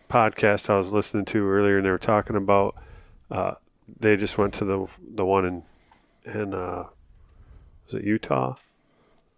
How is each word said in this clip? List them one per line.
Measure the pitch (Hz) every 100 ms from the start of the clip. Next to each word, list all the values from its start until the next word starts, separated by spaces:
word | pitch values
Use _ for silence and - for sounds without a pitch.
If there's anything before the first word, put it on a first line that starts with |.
| -
podcast | 127 110 - 107 101 -
I | 101
was | 92
listening | 104 - 107 98
to | 113 98
earlier, | 98 101 98
and | 95
they |
were | 90
talking | - 107 - 107
about, | 98 101 101 - - - - - -
uh, | 98 92 - _ _ - -
they | 107 101
just | 101 -
went | 101
to | -
the, | 101 95 95 - -
the | -
one | 92 98
in, | 92 90 - _ _ _ _ _
in, | - 104 101
uh, | 95 90 90 - - - - - - - - - -
was | -
it | -
Utah? | 104 110 - 65 65 - _ _ _ _ _ _ _